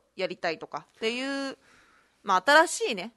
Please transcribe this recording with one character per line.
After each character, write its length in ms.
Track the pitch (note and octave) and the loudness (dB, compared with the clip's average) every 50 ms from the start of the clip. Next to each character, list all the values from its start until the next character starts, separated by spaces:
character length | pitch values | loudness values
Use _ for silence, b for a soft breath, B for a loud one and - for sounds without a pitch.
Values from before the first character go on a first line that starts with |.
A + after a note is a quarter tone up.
| _ _ _ | _ _ _
や 140 | - F#3 F3 | -6 -6 -6
り 80 | F3+ | -6
た 160 | - - F3 | -6 -6 -6
い 80 | D#3+ D#3+ | -6 -6
と 80 | D3+ - | -10 -12
か 180 | - D3 D#3+ _ _ | -12 -14 -14 _ _
っ 20 | _ | _
て 100 | A#3 A3+ | -4 -4
い 400 | A#3+ B3 C4 C#4 C#4 C#4 C#4 C4+ | -4 -4 -4 -4 -4 -6 -6 -8
う、 80 | - - b b b b b b b b b b b _ | -10 -12 b b b b b b b b b b b _
ま 140 | _ G3 F#3+ | _ 0 0
あ 80 | F#3 - | 2 4
新 200 | C#4+ D4 D#4 E4+ - | 6 6 6 6 4
し 240 | - - A#4 G#4 | 0 -4 -4 -4
い 20 | A#3 | -4
ね、 200 | F#3 F3 A#3 - | -6 -8 -12 -14